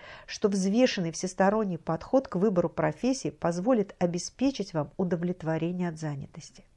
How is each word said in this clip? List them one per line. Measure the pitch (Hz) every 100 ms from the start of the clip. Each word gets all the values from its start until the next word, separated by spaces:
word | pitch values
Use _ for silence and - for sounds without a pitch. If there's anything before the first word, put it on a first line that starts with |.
| - - -
что | - 208
взвешенный | 202 190 220 - - 165
всесторонний | 160 180 - 190 220 202 170
подход | - 160 - 269 269
к | 180
выбору | 220 180 165
профессии | - 156 151 247 262 151
позволит | - 170 170 208 240 190 -
обеспечить | 175 170 - - 269 269 190
вам | 160 147 -
удовлетворение | 180 175 175 180 156 160 170 180 175
от | 156
занятости. | 156 143 - 165 - - -